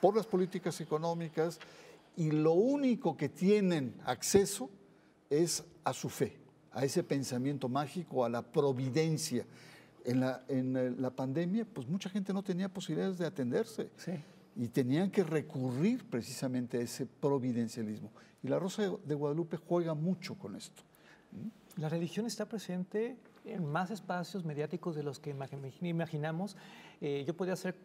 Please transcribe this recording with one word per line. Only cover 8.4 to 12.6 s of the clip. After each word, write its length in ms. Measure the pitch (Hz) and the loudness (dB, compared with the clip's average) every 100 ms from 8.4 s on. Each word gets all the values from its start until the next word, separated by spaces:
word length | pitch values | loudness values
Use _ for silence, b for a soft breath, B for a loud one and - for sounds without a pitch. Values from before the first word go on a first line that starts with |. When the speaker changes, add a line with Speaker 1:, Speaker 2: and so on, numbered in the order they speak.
Speaker 1:
providencia. 1000 | 113 160 143 127 131 123 160 156 - 120 - B B B B B | -2 2 2 2 0 2 2 2 0 -2 -4 B B B B B
En 160 | - 127 | 0 2
la, 240 | 131 127 - | 2 0 -2
en, 300 | 135 131 131 | 0 0 2
eh, 180 | 127 123 | 0 0
la 140 | 127 | -2
pandemia, 540 | - 131 135 170 214 | -2 -2 0 0 0
pues, 240 | 226 - 123 | -2 -6 -4
mucha 200 | 190 196 | -4 -2
gente 240 | 208 190 | -4 -2
no 120 | 196 | -2
tenía 240 | 196 180 | -2 -2